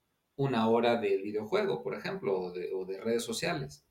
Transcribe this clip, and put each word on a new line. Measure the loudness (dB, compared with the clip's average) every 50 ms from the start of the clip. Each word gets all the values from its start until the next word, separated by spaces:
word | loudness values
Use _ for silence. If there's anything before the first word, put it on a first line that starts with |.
| _ _ _ _ _ _ _
una | -2 0 2 2 2 4 6
hora | 6 6 6 4 4 4
del | 4 2 2 2
videojuego, | 0 -2 -4 -4 -2 0 2 2 2 2 0 -2
por | -4 -6 -6
ejemplo, | -6 -6 -8 -8 -4 -2 0 0 0
o | -2 -4
de, | -6 -8 -6 -4 -6
o | -6 -6
de | -6 -8 -4
redes | -2 0 0 0 0
sociales, | -4 -4 -4 -2 -2 -2 -4 -6 -8 -12 -18 _ _